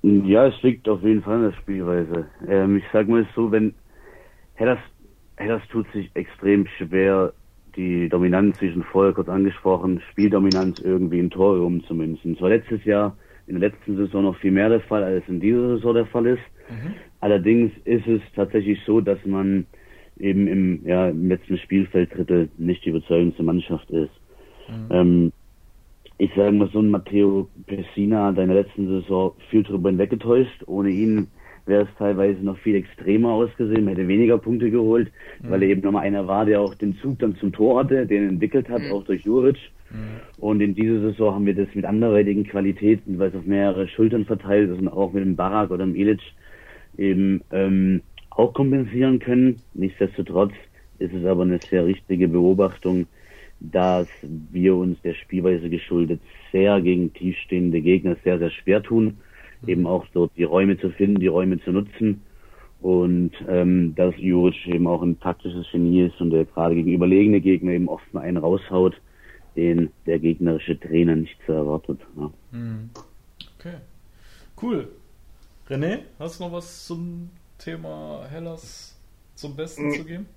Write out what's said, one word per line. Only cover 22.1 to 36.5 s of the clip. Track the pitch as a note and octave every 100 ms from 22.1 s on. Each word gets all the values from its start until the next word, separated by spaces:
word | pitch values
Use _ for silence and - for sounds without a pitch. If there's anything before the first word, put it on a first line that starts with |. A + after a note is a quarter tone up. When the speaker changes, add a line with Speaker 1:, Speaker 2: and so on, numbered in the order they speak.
| - F2 F2 E2 -
Speaker 1:
nicht | E2+ F2 -
die |
überzeugendste | D#2+ - E2+ F2 D#2+
Mannschaft | E2 F2 - E2+ -
ist. | E2 D2 _ - - - - -
Speaker 2:
Mhm. | A2+ A2
Speaker 1:
Ähm, | F2+ F2 F2 E2+ - - _ - - - - - -
ich | F#2+ G2
sag | G2+
mal | G#2 G2
so, | G#2
ein | G#2+
Matteo | G2+ F#2 G2+ G2+ G2 F#2+ - -
Pessina | G2 F2+ - G2+ A2 G2+
hat | F#2
in | F#2
der | F#2+
letzten | G2+ - F#2+
Saison | F#2+ F2 F#2 F#2 - -
viel | A2
drüber | G2+ G2 F#2
hinweggetäuscht. | F#2 G#2 A2+ A2+ A#2+ B2 - -
Ohne | G2 G2+
ihn | F#2 A2 G#2+ G2 - - - -
wäre | G2+
es | G#2 -
teilweise | G2+ F#2+ G2 F#2+
noch | G2 F#2
viel | A2 G2+
extremer | F2+ - E2+ G#2+ A#2
ausgesehen, | A2 A#2 - A2+ A2 G2+
man | F2+
hätte | F2+
weniger | G2+ A#2 A#2
Punkte | G#2+ A#2+ A#2
geholt, | A#2 A2 A#2 A#2 - - -
Speaker 2:
Mhm. | A#2+
Speaker 1:
weil | F#2+
er | F#2+
eben | F#2+
nochmal | G2 G2+ G2
einer | G2+ F#2
war, | G2
der | A2